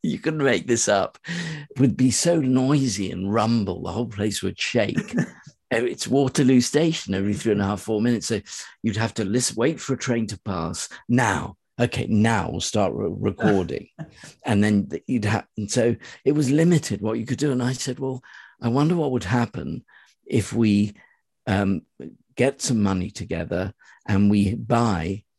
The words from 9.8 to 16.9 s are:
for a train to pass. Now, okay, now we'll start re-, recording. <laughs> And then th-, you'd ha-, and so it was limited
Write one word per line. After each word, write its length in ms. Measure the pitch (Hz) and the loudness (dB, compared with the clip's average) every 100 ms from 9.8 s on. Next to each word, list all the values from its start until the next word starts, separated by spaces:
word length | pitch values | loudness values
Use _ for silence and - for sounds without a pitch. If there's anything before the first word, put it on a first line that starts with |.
for 140 | - | -4
a 40 | 127 | -4
train 280 | - 117 113 | -2 -2 -2
to 100 | 101 | -6
pass. 480 | - 90 82 - - - - | -6 -4 -4 -6 -10 -14 -2
Now, 480 | 120 113 85 - - _ - | 2 2 0 -6 -14 _ -2
okay, 260 | 120 - - | -2 0 0
now 400 | 107 113 110 82 | 2 4 2 -2
we'll 120 | 85 | -4
start 320 | - 107 95 | -2 0 0
re-, 140 | - 95 | -2 -4
recording. 800 | 98 98 - 107 98 87 - - - - - | -2 -4 0 2 2 0 -6 -10 -16 -16 -16
<laughs> 280 | - - | -20 -12
And 180 | - 101 | -2 2
then 260 | 104 101 90 | 4 2 0
th-, 140 | - - | -8 -4
you'd 160 | 123 | -2
ha-, 220 | 104 104 - - | 0 -2 -4 -8
and 120 | 101 | -2
so 280 | 123 120 113 - - | 0 2 0 -8 -2
it 80 | 135 | 0
was 200 | 147 131 | 2 2
limited 480 | 147 165 170 - | 4 4 4 0